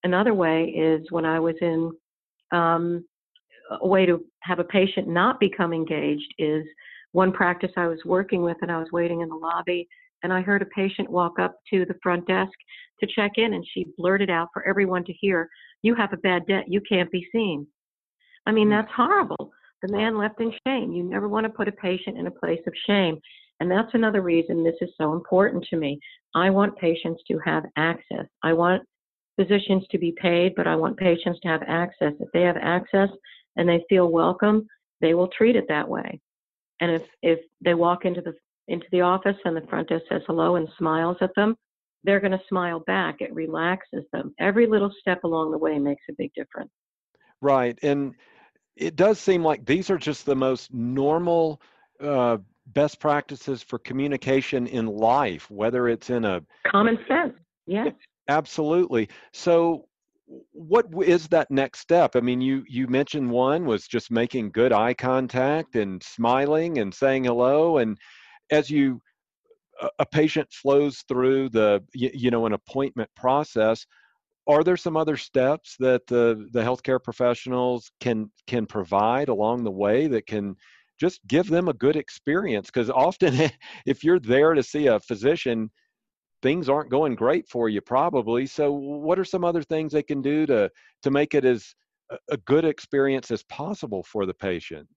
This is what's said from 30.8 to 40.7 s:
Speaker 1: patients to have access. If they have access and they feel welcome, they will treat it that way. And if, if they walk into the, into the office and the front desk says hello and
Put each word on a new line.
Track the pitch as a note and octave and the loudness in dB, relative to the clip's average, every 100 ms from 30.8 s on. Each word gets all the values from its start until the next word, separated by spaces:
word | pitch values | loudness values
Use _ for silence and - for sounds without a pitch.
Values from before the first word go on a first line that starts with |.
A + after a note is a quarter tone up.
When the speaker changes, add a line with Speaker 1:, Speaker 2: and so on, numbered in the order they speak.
| D#3+ G#3+ | 0 0
Speaker 1:
patients | F#3 E3+ F3 E3+ | 2 2 0 -4
to | F#3 | -4
have | D#3+ | -4
access. | - E3 F3 - D3+ D3 | -2 -2 -4 -2 -4 -4
If | - | -4
they | E3 | 2
have | F3 F3 | 2 2
access | - F3+ F#3 G3 G3 - - - _ - | -2 -2 0 2 2 -2 -20 -20 _ -2
and | F3 | 2
they | E3+ E3+ | 2 4
feel | F#3+ F3 | 4 4
welcome, | E3 E3+ F#3 G#3 G#3+ G#3+ _ _ _ | 4 2 2 2 2 0 _ _ _
they | D#3+ | 2
will | E3+ F3+ | 2 2
treat | - A3+ A3+ | 2 4 4
it | - | 0
that | D3+ - | -4 -2
way. | - - D3+ _ _ _ _ _ _ | -6 -8 -12 _ _ _ _ _ _
And | F3 | -2
if, | E3 - _ | -2 -4 _
if | E3+ E3 - _ | 0 0 -2 _
they | F3 | 0
walk | E3+ E3+ F3 F#3 | 2 2 0 -2
into | F3 | -4
the, | E3+ D#3+ _ _ - | -8 -14 _ _ -8
into | E3+ - | -8 -2
the | F3+ | 2
office | F3+ F#3 G3 F#3+ F3+ | 2 2 0 -2 -4
and | E3 | -4
the | D#3 | -4
front | E3 D#3+ | -6 -2
desk | D#3+ - | -4 -4
says | E3+ - | -6 -2
hello | E3 E3 F3 | 0 2 0
and | D#3 | -2